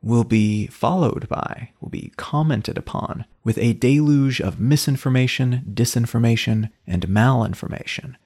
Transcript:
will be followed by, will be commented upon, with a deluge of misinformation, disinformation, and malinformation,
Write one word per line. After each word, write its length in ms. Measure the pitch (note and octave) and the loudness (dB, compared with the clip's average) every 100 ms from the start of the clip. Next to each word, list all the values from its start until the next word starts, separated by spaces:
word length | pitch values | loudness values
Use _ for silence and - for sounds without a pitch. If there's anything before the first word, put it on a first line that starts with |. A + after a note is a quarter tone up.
will 220 | G#2+ A#2 | 0 2
be 420 | A#2 A2+ G#2+ G#2+ B2 | 4 4 2 0 -4
followed 600 | - A2+ F#3 D3 - - | -2 0 2 0 -2 -4
by, 420 | - - - - _ | -4 -6 -8 -14 _
will 100 | - | -12
be 220 | - - - | -12 -12 -14
commented 600 | - D3 D#3 B2 - - | -4 0 0 0 -2 -8
upon, 460 | - - - - - _ | -8 -8 -6 -10 -14 _
with 140 | A2+ A2 | -4 0
a 160 | A#2 | 0
deluge 640 | A2+ B2+ C#3+ D3+ C#3+ C3+ B2+ | 2 4 4 4 4 2 0
of 200 | F#2+ - | -4 -2
misinformation, 1000 | A#2 D3 - C3+ C3+ B2+ B2+ - B2+ B2 C3 | 2 2 2 -2 0 2 2 0 0 -2 -4
disinformation, 1000 | G2+ A#2+ B2 A#2 A#2+ A2+ A2+ - A2 A2 - - | -2 0 0 0 2 2 2 0 -2 -2 -8 -6
and 200 | F2+ F2+ | -4 0
malinformation, 1120 | G#2 B2 B2+ A2 F#2 - - - - - - | 2 4 2 0 -4 -8 -8 -10 -12 -12 -18